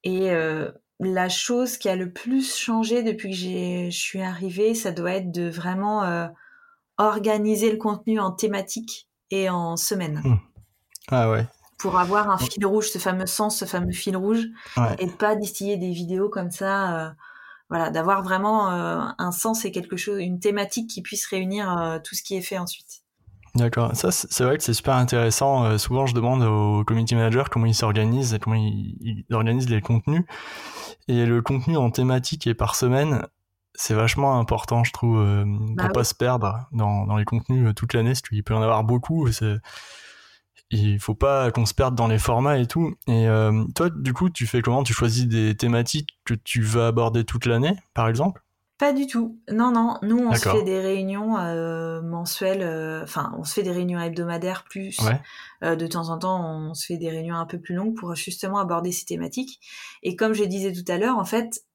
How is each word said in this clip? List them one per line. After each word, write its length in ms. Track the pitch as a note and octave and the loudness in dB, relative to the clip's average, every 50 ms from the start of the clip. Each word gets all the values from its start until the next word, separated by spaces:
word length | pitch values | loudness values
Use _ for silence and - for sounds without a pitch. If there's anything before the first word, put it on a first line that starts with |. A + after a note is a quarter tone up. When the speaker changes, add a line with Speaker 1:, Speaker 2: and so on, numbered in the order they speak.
| - | -4
Speaker 1:
Et, 260 | F#3 F#3 F#3 F#3+ F#3 | -2 -2 0 0 2
euh, 400 | F3 E3 D#3+ D#3+ D#3 D#3 - - - - _ _ _ _ | 2 0 0 -2 -2 -4 -6 -8 -10 -14 _ _ _ _
la 280 | - F#3+ F#3 F#3 F#3 F#3 | -4 -2 0 0 0 0
chose 480 | F3+ - - - A#3+ A#3+ B3+ A#3+ A#3+ | -2 -4 -2 0 0 0 0 -2 -4
qui 120 | - - G3+ | -4 -2 -2
a 80 | F#3 | -2
le 160 | F#3 F#3 F3+ | -2 -4 -6
plus 440 | F3+ - - A#3+ C4 C4+ C4 - - | -8 -10 -6 -2 0 0 0 -2 -4
changé 460 | - - - A3+ A3+ A3+ A3 A#3 B3 | -6 -4 -2 0 0 0 2 0 0
depuis 280 | A3+ A3+ G#3 A3 - G3 | 0 0 -2 -4 -6 -8
que 60 | F#3+ | -6
j'ai, 540 | F3+ F3+ F#3 F#3 F3+ F3+ F3+ F3+ F3+ F3+ F3 | -6 -6 -4 -4 -4 -4 -4 -4 -4 -4 -4
je 80 | F3 - | -6 -6
suis 240 | - - - F#3+ | -6 -6 -6 -6
arrivée, 520 | F#3 F#3 F3+ E3+ F#3+ F#3+ F3 F#3 G#3 A3 A3+ | -6 -6 -6 -6 -8 -6 -2 0 0 2 2
ça 180 | A3+ - F#3+ | 0 -4 -6
doit 200 | E3+ E3+ E3+ F3 | -4 -4 -4 -2
être 180 | F#3 G3 F#3 F3+ | -2 -2 -4 -4
de 180 | E3 F3 F3 E3+ | -4 -4 -4 -4
vraiment, 560 | E3 E3+ E3 F3+ F#3 F#3 G3+ G#3 G#3+ G#3+ G3 | -6 -6 -4 -4 -2 -2 -2 0 0 0 0
euh, 220 | F3+ E3+ E3+ E3+ E3+ E3 _ - - - - _ _ _ _ _ _ _ | 0 -2 -2 -4 -6 -10 _ -20 -20 -20 -20 _ _ _ _ _ _ _
organiser 760 | - G#3 G#3+ G3+ G#3+ G3+ A3 G#3+ G#3+ G#3 G#3+ A3 G3 G#3+ A3+ | 2 2 2 2 2 2 2 2 2 2 2 2 4 4 2
le 80 | A3 A3 | 2 2
contenu 400 | - G#3+ G#3 G3 - A3+ A3 A3 | 0 -2 -2 -2 -2 0 0 0
en 100 | G3 F#3+ | 0 -2
thématique 760 | F3+ - - A3 G3+ G3 F#3+ - - A3+ A3+ - - - - _ _ _ _ _ | -2 0 -2 0 0 -2 -6 -6 -8 -10 -10 -10 -14 -16 -16 _ _ _ _ _
et 200 | F#3+ F#3+ F#3+ F#3 | -2 -2 0 0
en 260 | F3+ F3 E3+ E3 E3 | 0 0 -2 -2 -2
semaine. 460 | E3 - - G#3 F#3+ F3 D#3 D3+ D3+ C#3+ | -2 -2 -2 -2 -2 -2 -2 -4 -2 2
Speaker 2:
Hmm. 140 | C3+ A#2+ F#2+ - _ _ - - _ _ _ _ _ _ - - - | 4 4 4 2 _ _ -20 -20 _ _ _ _ _ _ -20 -6 0
Ah 220 | C3 B2+ A#2 A2+ | 2 2 4 4
ouais. 160 | A2 G#2+ A#2 A#2+ _ _ _ _ _ - | 2 0 0 -4 _ _ _ _ _ -6
Speaker 1:
Pour 200 | - F#3+ F3 F3+ | -6 0 2 2
avoir 320 | F3+ F3 G3 G#3 G#3 G#3 | 2 2 2 2 2 2
un 80 | F#3+ - | 2 0
Speaker 2:
Ouais. 80 | - - | 0 -2
Speaker 1:
fil 140 | - - G3+ | -2 -2 0
rouge, 240 | F#3+ G3+ A3 G#3+ - | 2 2 2 0 0
ce 100 | - F#3 | -4 -4
fameux 280 | - F#3+ F#3 F#3 F#3+ | -2 -2 -2 -2 -2
sens, 320 | F#3 - - G#3+ G#3+ A3 - | -4 -2 -2 -2 -2 -2 -4
ce 80 | F#3+ | -4
fameux 260 | F3 - F3+ F3+ F3 | -4 -2 -2 -2 -2
fil 240 | F3 F3 - G3+ F#3 | -2 -2 -4 -2 -2
rouge, 300 | F#3 F#3+ G3+ A3+ A3+ A3+ A3+ - - - - - B2+ | 0 0 2 2 0 0 -4 -8 -16 -18 -6 0 2
Speaker 2:
Ouais. 180 | A#2+ A2+ - - | 2 2 2 -2
Speaker 1:
et 80 | F#3 | -4
de 60 | F3 | -6
pas 240 | F3+ - G#3+ G#3 G#3+ | -2 0 2 2 2
distiller 400 | G#3 G#3 G3 - - G3 G3+ G#3 | 0 -2 -6 -6 -6 -4 -2 -2
des 140 | F#3 F3+ F#3 | -2 -2 -4
vidéos 400 | F3 E3 F3+ E3+ F#3 F#3 G3 G#3 | -4 -4 -4 -4 -2 -2 -2 -2
comme 200 | G#3 G3 F3+ F3 | -2 -4 -6 -6
ça, 580 | F3 - G3 G3 G3 G3 G3 F3+ E3+ E3 D#3+ D#3+ | -6 -4 -4 -2 0 0 0 0 -2 -4 -4 -8
euh, 20 | D3+ _ - - - - - - - - _ _ | -12 _ -20 -20 -20 -20 -20 -20 -20 -20 _ _
voilà, 220 | E3 E3 E3 D#3 | -2 -2 -2 0
d'avoir 320 | D#3 D#3+ D#3+ F3+ G3 F#3+ | 0 0 2 2 2 2
vraiment, 480 | F#3 F#3 F#3+ F#3+ G3 G#3 A3 A3 G#3 F#3+ | 2 0 0 2 2 2 2 2 2 2
euh, 320 | F3 F3 E3+ E3+ E3+ E3+ - - - - | 0 -2 -2 -2 -2 -4 -4 -6 -6 -4
un 140 | F3+ F3+ | -4 -4
sens 320 | F3 - - A3+ A3+ A3+ - | -4 -2 -2 -2 -2 -2 -4
et 80 | G3 | -4
quelque 240 | F3+ F#3 E3+ - F#3 | -4 -6 -8 -6 -8
chose, 240 | F3 - G#3 G3+ G3 | -6 -6 -4 -4 -4
une 200 | F3 F3+ F3+ F3+ | -2 -4 -4 0
thématique 480 | - G#3 G3+ G#3 G3+ G3 - A#3+ A3+ A3+ | 0 0 0 0 -2 -2 -4 -6 -6 -6
qui 140 | - - | -10 -12
puisse 240 | F3 - G#3 G3+ - | -10 -8 -8 -8 -6
réunir, 500 | - G3 F#3+ F#3 F#3 G3 G#3 G#3 F#3+ F3+ | -4 -4 -4 -2 -2 -4 -4 -2 -2 -2
euh, 220 | E3+ E3 E3 D#3+ D#3+ | -2 -2 -2 -4 -6
tout 120 | D#3+ - - | -8 -8 -10
ce 80 | - | -10
qui 140 | - - G3 | -8 -6 -6
est 40 | F#3 | -6
fait 160 | F3 - G3 | -6 -6 -6
ensuite. 460 | F#3 F3 F3 - - - - - - _ _ _ _ _ - - - - - _ | -6 -6 -6 -10 -12 -16 -20 -20 -20 _ _ _ _ _ -20 -20 -20 -20 -4 _
Speaker 2:
D'accord. 400 | A#2 A#2+ A#2 - - A#2+ A#2 A#2 | 2 2 2 2 2 0 0 0
Ça, 140 | - - F3+ | 0 0 0
c'est, 200 | F3 - - - | 0 0 -4 -4
c'est 140 | - - B2+ | -2 0 2
vrai 120 | B2+ C#3 | 2 2
que 60 | D3 | 2
c'est 100 | - - | 0 -2
super 220 | A#2 - - D3 C3+ | -2 0 2 2 4
intéressant. 680 | B2+ B2 B2 B2 A#2+ A#2 A2+ A2 - C#3 C#3 C#3 C3 A#2+ | 4 4 4 4 2 2 2 2 2 2 2 4 4 4
Euh, 120 | A2 G#2+ | 4 2
souvent, 300 | G#2 - - B2 C3 C3+ | 2 0 0 0 0 2
je 80 | C3 A#2+ | 2 2
demande 280 | A#2+ A2+ A#2+ B2+ C3 | 2 2 2 4 4
aux 420 | A#2+ A2 G#2+ G#2+ G#2 G#2 G#2 G#2 G#2+ | 4 4 4 4 4 4 4 2 2
community 300 | - A2+ A2+ A2+ A2+ A#2 | 2 2 2 2 2 2
managers 300 | A#2 A2+ A2+ A2+ B2 C3+ - | 2 4 4 4 2 0 2
comment 160 | - A#2+ A2+ | 0 2 2
ils 80 | A2+ A2 | 4 2
s'organisent 600 | - A#2+ A2 G#2 A2 G#2+ A2 A#2 C3 C3+ A#2+ A2 | 2 2 2 2 2 2 2 2 2 0 0 -2
et 40 | G#2 | -2
comment 180 | - A2 A2 | 0 0 0
ils, 680 | A2 G#2+ G#2+ G#2 G2+ G2 - A2+ - - A#2 A2 G#2 - _ | 2 2 0 0 -2 -4 -6 -8 -8 -8 -8 -8 -8 -6 _
ils 60 | A#2 | 0
organisent 340 | A2+ A2 A2+ A#2 C3 B2+ B2 | 0 2 2 2 2 2 2
les 120 | A2+ G#2+ | 0 0
contenus. 440 | G2+ - A#2 A#2 - - D3+ E3 F3+ - - - - - - - - - - - - - - _ _ - | 2 2 2 2 2 2 2 0 0 -2 -6 -16 -16 -16 -16 -16 -16 -16 -14 -14 -14 -16 -16 _ _ 0
Et 180 | B2+ A#2+ A#2 | 2 4 4
le 160 | A#2 A#2+ A#2+ | 4 4 2
contenu 340 | A2+ - C3+ C3 B2+ - E3 | 2 2 -2 0 0 2 2
en 140 | D#3 B2+ A#2 | 4 2 2
thématique 560 | A#2 - B2+ B2+ B2+ B2+ B2 - - - - | 2 2 2 4 2 2 0 -2 -6 -2 -2
et 80 | B2+ A#2 | -2 0
par 200 | - A#2+ A2+ - | 0 0 -2 0
semaine, 520 | - C3 B2 B2+ C3+ D3 D#3 C#3+ A#2 - - _ _ _ _ _ _ _ _ _ | 0 2 2 4 4 2 2 0 -2 -2 -6 _ _ _ _ _ _ _ _ _
c'est 200 | - - - A2 | -8 -2 0 2
vachement 440 | G#2+ A2 A2+ - C#3 C#3 C#3 C3+ B2 | 2 4 2 2 2 2 4 4 4
important, 460 | A2+ - A#2 G#2 - - A#2+ A#2 A2+ | 2 2 0 -2 0 0 2 2 2
je 80 | - | 0
trouve, 260 | - - - A#2 A2+ A2 | 0 0 2 4 4 4
euh, 260 | G#2 G2+ G2+ G2+ G#2 | 4 4 4 4 2
Speaker 1:
Bah 380 | G2+ G#2 G#2 A2 A2 A2 A#2 - | 2 0 0 -2 -2 -2 0 0
Speaker 2:
pour 80 | - | 2
pas 80 | F#2+ B2 | 2 2
Speaker 1:
oui. 60 | A#2 | 0
Speaker 2:
se 80 | - - | 0 0
perdre 540 | _ B2 B2 B2+ A#2+ - G2 G#2+ A2+ B2+ - | _ 2 2 2 2 0 0 -2 -4 -6 -4
dans, 320 | - A2+ G#2+ G#2 G#2 G2+ G2+ | -2 0 2 2 2 2 2
dans 100 | G2+ G#2 | 2 2
les 80 | G#2+ G#2 | 2 2
contenus, 440 | - - A#2 - - B2+ B2+ B2 A2+ | 2 0 -2 0 2 2 4 4 4
euh, 40 | |
toute 220 | G#2 - - A#2+ - | 4 2 -2 0 2
l'année, 160 | A#2+ A2+ A#2 | 2 4 4
parce 120 | C3 B2+ | 2 0
qu'il 220 | - - A2 G#2 G#2 | -2 -4 -4 -4 0
peut 100 | - A2 | 0 0
y 20 | |
en 60 | A2 | 2
avoir 220 | A2 A2+ A2+ G#2+ A2 | 4 4 4 4 4
beaucoup, 460 | A2 A#2+ B2 B2 - D#3+ E3 D3 B2 | 4 2 2 2 0 0 2 2 2
c'est, 240 | A2+ - A2 G#2+ G#2 G#2+ - - - - - - - - - - - - - - - _ _ _ _ _ _ _ | 0 2 0 0 0 -2 -4 -10 -20 -20 -20 -20 -20 -20 -20 -20 -20 -20 -20 -20 -20 _ _ _ _ _ _ _
il 280 | - A2 G#2 G#2 G2+ G#2 | 0 2 4 4 2 2
faut 160 | - - A2 | 0 -4 0
pas 380 | - - C#3 C#3 C3+ C3 A#2+ | 2 4 4 4 4 2 2
qu'on 120 | A2 B2 A2+ | 2 2 0
se 100 | G#2 - | 2 2
perde 200 | - C#3 C3 B2+ | 2 2 2 4
dans 140 | A#2 A#2 A2+ | 2 2 4
les 100 | A2 G#2+ | 4 4
formats 400 | - - A#2+ A#2 C3 C#3+ D3 C3+ | 4 2 2 4 4 4 4 4
et 80 | B2 | 2
tout. 280 | A#2+ - E3+ E3+ D3+ - _ - | 2 2 0 0 0 -2 _ -2
Et, 220 | - A#2 A2+ A2+ A2+ | 2 4 4 6 6
euh, 360 | A2 A2 A2 G#2+ G#2+ A2 A2 - - | 6 4 4 4 4 2 2 0 0
toi, 140 | - E3 F3+ | 0 0 0
du 240 | E3 D3+ C#3 C3 | 0 0 -2 -2
coup, 160 | B2 - F3 F#3 | 0 2 0 0
tu 180 | E3+ - B2+ | 0 0 -4
fais 140 | A2 - A#2+ | 0 0 0
comment ? 220 | A2+ A#2+ A#2+ C3+ | 2 2 2 2
Tu 100 | C#3 A#2 | 2 0
choisis 360 | A2 - B2+ A#2 A2+ B2 B2+ A#2+ | 0 2 2 2 2 2 2 2
des 280 | A2+ A2+ A2 G#2+ G#2+ | 2 2 2 2 2
thématiques 600 | - - A#2+ A#2+ A#2 A#2+ - - D3+ D3 - _ _ _ | 2 2 2 2 2 2 0 -2 -4 -4 -6 _ _ _
que 100 | - A#2+ | -4 -4
tu 260 | A2 _ - - B2 | -4 _ -2 0 0
vas 280 | A2 G#2+ A2 A#2+ A#2 A#2 | 2 2 2 2 2 4
aborder 360 | A2+ A#2+ A#2 A#2 A2 A#2+ A2+ | 4 2 2 2 2 0 0
toute 220 | - - A#2+ - | 0 -4 -2 0
l'année, 320 | A#2+ A#2 A#2 C3 D#3+ G3+ F#3+ _ _ _ | 2 2 4 2 2 0 -2 _ _ _
par 140 | - A2+ A2+ | 0 2 2
exemple ? 340 | A2+ A#2+ D3+ G3 F#3 - _ _ _ _ _ _ _ _ | 2 2 0 0 -2 -4 _ _ _ _ _ _ _ _
Speaker 1:
Pas 140 | C#4+ C#4+ | 2 2
du 140 | C4+ C4+ C#4 | 2 2 0
tout. 340 | C4+ - A#3 A#3 A3+ - - _ - | -2 -2 -2 -2 -2 -6 -14 _ -4
Non, 200 | G#3 A3 A#3+ B3 | 0 2 2 4
non. 260 | A#3+ A3+ A3+ A#3 - - | 4 4 2 2 0 -2
Nous, 160 | - G#3 A3+ B3 | 0 2 2 2
on 160 | B3 A#3 A3+ | 4 2 2
se 40 | A#2 | 2
Speaker 2:
D'accord. 200 | - G#3 - G#3+ | 2 4 4 4
Speaker 1:
fait 60 | G3 | 2
des 160 | F#3+ F#3+ F#3+ | 2 0 0
réunions, 580 | F#3+ F#3+ F#3+ F#3+ F#3+ F#3+ G3 G3+ G#3+ A3 A3 G3+ | 0 0 0 0 -2 -4 -4 -4 -2 -2 -2 0
euh, 640 | F3 E3+ E3 E3 E3 E3 E3 E3 E3 E3 E3 E3 | -2 -2 -2 -4 -4 -4 -4 -4 -6 -6 -6 -6
mensuelles, 600 | E3 E3 E3+ E3+ F3 - - - G3 F#3+ F#3+ G3 | -6 -6 -6 -6 -6 -6 -6 -2 -2 0 0 0
euh, 420 | F#3 E3+ D#3+ D#3+ D#3+ D#3+ D#3+ D#3+ D#3+ | -2 -4 -4 -4 -6 -6 -6 -8 -10
enfin, 280 | - - D#3+ D3 - - - | -8 -6 -6 -6 -6 -6 -8
on 60 | D#3 | -8
se 100 | D3 - | -4 -4
fait 80 | - | -2
des 80 | G3 F3+ | -2 -2
réunions 300 | F3 F3+ F3+ F3+ F3 F3 | -2 -2 -2 -2 -2 -2
hebdomadaires 640 | E3+ E3+ E3 E3+ E3+ E3+ E3+ E3 E3+ F#3 F#3+ F#3 - | -4 -4 -4 -4 -4 -4 -4 -4 -4 -6 -6 -6 -12
plus. 340 | - - G3 F#3+ G3 - - | -12 -12 -12 -10 -10 -6 -2
Speaker 2:
Ouais. 200 | G#2+ A2 A#2 C#3 - - - - - - - _ | 0 0 0 0 -4 -10 -20 -20 -20 -20 -14 _
Speaker 1:
Euh, 140 | - E3 E3 | -2 -2 0
de 100 | D#3+ E3+ | 0 -2
temps 240 | D#3+ E3 F3 E3 E3 | -4 -4 -6 -4 -4
en 80 | E3 D#3+ | -6 -4
temps, 260 | F3 F#3 F#3+ F#3 E3+ | -2 -2 -2 -2 -2
on 300 | D#3+ D#3+ D#3 D#3 D#3 E3 | -4 -6 -6 -8 -8 -8
se 100 | - - | -10 -8
fait 140 | - F3 E3 | -8 -6 -6
des 100 | E3+ E3 | -4 -6
réunions 280 | D#3+ D#3+ D#3+ E3+ E3+ | -6 -6 -6 -4 -4
un 100 | E3 E3 | -4 -4
peu 120 | E3 - F3 | -6 -8 -10
plus 160 | E3+ - F3 | -8 -6 -4
longues 200 | F3+ G3+ A3 A3+ | -2 -2 -2 -4
pour 200 | A3 F#3 F3 E3+ | -4 -6 -8 -6
justement 420 | D#3 - F#3 F3 - - F#3+ G3 G3+ | -6 -6 -8 -8 -6 -6 -4 -2 -2
aborder 340 | G3 F3+ F3 E3+ F3 F3+ | 0 0 -2 -2 -2 -2
ces 120 | F3 - - | -4 -4 -6
thématiques. 560 | - F3 E3 E3+ - - B3+ C4 C4 - _ _ - - - - - - - | -6 -6 -6 -6 -6 -6 -6 -8 -8 -12 _ _ -20 -20 -18 -18 -20 -20 -8
Et 140 | - F#3 F3 | -8 -8 -2
comme 180 | - A3 A3 A3 | 0 0 0 2
je 100 | G#3 G#3 | 0 0
disais 280 | F#3 F#3 G3 F#3+ G3 | 0 0 -2 -4 -4
tout 180 | F3+ F3+ F3+ - | -4 -6 -4 -4
à 60 | F3 F3 | -2 0
l'heure, 180 | G#3 B3 C4 | 0 0 0
en 80 | A3 F#3 | 0 -2
fait 380 | - - A3+ A#3 A3+ - - _ _ | -2 -2 -2 -2 -4 -8 -12 _ _